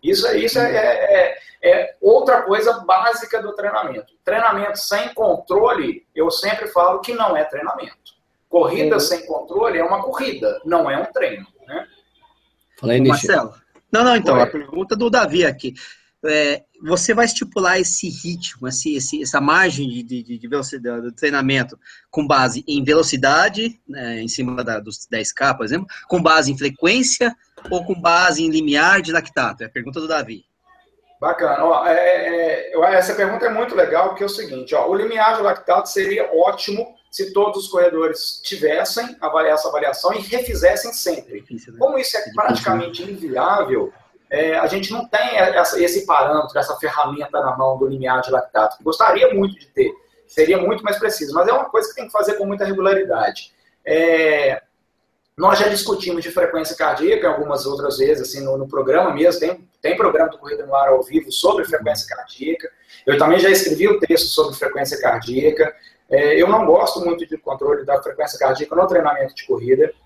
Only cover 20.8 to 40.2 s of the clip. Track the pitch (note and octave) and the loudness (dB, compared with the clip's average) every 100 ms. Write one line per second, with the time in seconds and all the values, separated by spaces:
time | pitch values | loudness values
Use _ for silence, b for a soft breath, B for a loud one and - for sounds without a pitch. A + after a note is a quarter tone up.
20.8 | A#2+ A#2+ A#2+ A#2 D3+ C#3+ C3+ C3+ B2 - | -8 -8 -10 -4 -2 0 0 0 -2 -8
21.8 | B B B - D3 C#3 B2+ A#2+ - C#3+ | B B B -4 2 2 2 0 -4 -4
22.8 | C3 D3+ D#3+ C#3+ C3+ D3+ G3+ G3+ A3+ A#3 | 4 4 4 2 2 4 2 0 -6 -6
23.8 | _ C#3+ A#2+ A#2 A#2 - B2 B2+ A2+ A2 | _ -12 -10 -8 -8 -6 -6 -6 -6 -6
24.8 | G#2 G#2 - A#2 G#2 - C#3 - A2 D3+ | -8 -16 -10 -6 -6 -2 -2 0 -2 -4
25.8 | F#3+ B B F3+ D#3+ D#3+ C3+ C3 C#3 C3+ | -6 B B 0 4 4 2 -2 -4 0
26.8 | E3 A#3 B3+ - A#3+ A#3 _ - - F3+ | 0 2 2 0 0 -2 _ -20 -6 -6
27.8 | F3 F3 E3+ E3+ F3+ D3+ E3 D#3 D3+ C#3+ | -4 -2 2 4 4 2 0 0 0 2
28.8 | E3+ G3 D#3+ E3 - - B2+ - A2+ - | 4 4 2 -4 -2 -4 -4 -4 -10 -10
29.8 | B2 C#3 D#3+ D#3 A2+ G#2 _ _ _ _ | -10 -10 -4 -4 -4 -12 _ _ _ _
30.8 | _ _ _ _ B2+ E3+ E3+ - D#3+ D#3+ | _ _ _ _ -4 0 0 2 2 2
31.8 | F3 E3 F3+ F3+ E3+ E3+ E3 - - D#3+ | 4 4 4 2 2 0 0 -2 -4 2
32.8 | E3+ F#3+ F3+ G3+ G3 A3 A#3 G#3+ - G3 | 4 4 2 0 -2 0 -2 -2 -4 0
33.8 | E3 D#3+ F#3 F#3 G3+ - C#3 C3 B2+ D3 | 2 2 0 0 -6 -6 -10 -10 -4 -2
34.8 | B2+ G3 A3 A3+ A3 A3+ G3+ F#3 - F3+ | 0 0 -2 2 2 2 0 -2 0 0
35.8 | F3+ G3 F#3+ G#3 - D#3+ E3 - - G3+ | 0 -4 -2 -2 0 2 2 0 -6 -6
36.8 | A#3 _ _ - G3 G3 G#3 G3 F#3+ F#3 | -6 _ _ -8 -4 0 0 0 -4 2
37.8 | F3 D#3+ D#3+ D#3+ - - - G3+ D3+ D#3 | 2 2 -2 -4 -8 -10 -10 -2 0 0
38.8 | - A#3 A#3+ - D3+ D#3+ D#3 D3+ - D3 | -2 -4 -8 -8 -4 0 2 0 0 -2
39.8 | C#3+ - - G#3+ | -2 -2 -2 -2